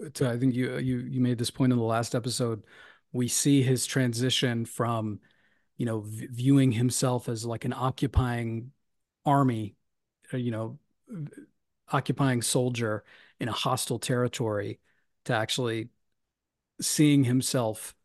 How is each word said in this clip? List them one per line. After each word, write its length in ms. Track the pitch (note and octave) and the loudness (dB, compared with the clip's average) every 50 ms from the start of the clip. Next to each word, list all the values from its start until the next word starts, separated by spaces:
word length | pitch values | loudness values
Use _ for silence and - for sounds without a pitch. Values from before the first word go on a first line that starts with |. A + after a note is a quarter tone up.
| - D3+ - | -14 -10 -4
to, 140 | - C#3 B2 | -2 0 0
I 80 | A#2 | 0
think 180 | A#2+ B2+ C3 A#2+ | 2 2 2 2
you, 220 | B2 B2+ B2+ B2+ C#3 | 0 -2 -2 -4 -2
you, 200 | C3+ C3 B2+ A#2+ | -2 -2 -2 -2
you 220 | B2+ - C3+ B2+ | -4 -4 -2 0
made 160 | B2 B2 B2 | 2 2 0
this 140 | A2+ A#2+ - | 0 -2 -4
point 200 | - - C#3 B2+ B2+ | 0 2 2 4 4
in 60 | A#2+ | 4
the 60 | A2+ | 2
last 300 | A2+ A2+ A#2 A#2+ - - | 2 0 0 0 0 -2
episode, 480 | B2+ A2+ B2+ A2+ - B2+ A#2 A2+ G#2 - _ - - - - - _ _ _ - | -2 -2 -2 -2 -2 -2 -2 -4 -6 -10 _ -20 -20 -20 -20 -20 _ _ _ -4
we 140 | B2+ B2 | -2 -2
see 360 | A#2+ - - - D3 C#3+ C#3 B2+ | 0 0 2 4 6 6 6 6
his 220 | B2+ C3 A#2 - | 4 2 2 0
transition 800 | - - C#3 C3 B2 A2+ A#2 B2+ B2+ - - - B2+ A#2 A#2 A2+ | 0 0 0 0 0 0 0 0 0 0 2 0 0 0 -2 -4
from, 540 | - - - A#2+ A#2 A#2 A2+ G#2+ G#2+ G2+ G2+ - _ _ _ _ _ _ _ _ _ _ | -4 -4 -2 -2 -2 -2 -2 -2 -4 -6 -8 -12 _ _ _ _ _ _ _ _ _ _
you 80 | - B2 | -6 -4
know, 140 | A#2 A2+ A2 | -2 -2 -4
v-, 260 | G#2 G#2+ G#2+ G#2+ - C#3 | -6 -8 -10 -10 -10 -8
viewing 400 | B2 A#2 B2 C3+ C#3 C#3 C3+ C3 A2 | -6 0 4 6 6 6 6 4 4
himself 560 | A2+ B2 B2+ A2+ - C#3 C3 B2 B2 - - | 2 2 0 0 0 0 0 0 -2 -4 -6
as, 160 | A#2+ A2 A2 | -6 -6 -6
like, 200 | A#2 A#2 A2+ - | -6 -6 -6 -4
an 80 | B2+ B2 | -6 -4
occupying 1000 | - B2+ B2+ - - D3+ C3 - - C3 B2 A#2+ A#2+ A#2 A2+ A2+ A2+ A#2+ C3 - _ _ _ _ _ _ _ _ _ - | -2 -2 -4 -2 -2 -2 0 2 2 2 2 0 -2 -4 -4 -4 -6 -8 -10 -16 _ _ _ _ _ _ _ _ _ 0
army, 500 | D3 C#3+ C#3 C#3 C3 A#2 A2 G#2+ G2+ - _ _ _ _ _ _ _ _ _ _ - - | 4 4 4 4 4 2 0 -4 -8 -10 _ _ _ _ _ _ _ _ _ _ -8 -6
uh, 40 | |
you 140 | B2+ A#2+ A#2+ | -4 -4 -4
know, 280 | A2+ A2 A2 A2+ B2+ D3 _ _ _ _ _ - | -4 -4 -4 -6 -8 -12 _ _ _ _ _ -14
v-, 220 | A#3+ E3+ D3 C#3+ - - - - _ _ _ _ _ _ _ - | -12 -12 -12 -12 -14 -18 -20 -20 _ _ _ _ _ _ _ -2
occupying 500 | - C#3 - - C3+ - C#3+ C3+ B2 A#2+ | -2 -2 0 -2 -2 0 2 2 2 0
soldier 640 | A2+ - - C#3 B2 B2+ B2 A2+ A#2 A2 G#2+ G#2 - - - - - _ _ - | 0 0 0 0 0 0 -2 -2 -2 -2 -2 -4 -6 -12 -20 -20 -20 _ _ -8
in 100 | - A#2 | -6 -6
a 40 | G#2 | -4
hostile 460 | - - - C3 A#2+ - - C3 A2 | -2 -2 0 0 0 -2 -4 -6 -4
territory 800 | - - B2+ B2 B2 A#2+ - - A#2+ A2 G#2 G2+ G2+ G#2+ G#2+ - _ _ _ _ _ _ _ _ - | -2 -2 0 0 0 0 -2 -2 -2 -2 -2 -2 -4 -6 -8 -12 _ _ _ _ _ _ _ _ -4
to 80 | - B2+ | -2 -2
actually 540 | A2 A2+ - - - B2+ A#2 A2+ A2+ A2 A#2+ _ _ _ _ _ _ _ _ _ _ _ _ _ _ _ _ _ - | 0 0 -2 -2 -2 -2 -2 -2 -4 -6 -8 _ _ _ _ _ _ _ _ _ _ _ _ _ _ _ _ _ -6
seeing 420 | - - - - D#3 D3 C#3+ C#3+ C3+ | -4 -2 2 4 6 6 6 6 6
himself 720 | A#2+ B2+ C3 B2 - - C3 A#2+ A2 A2 - - - - _ _ | 4 4 2 2 0 0 0 0 -2 -2 -6 -10 -16 -18 _ _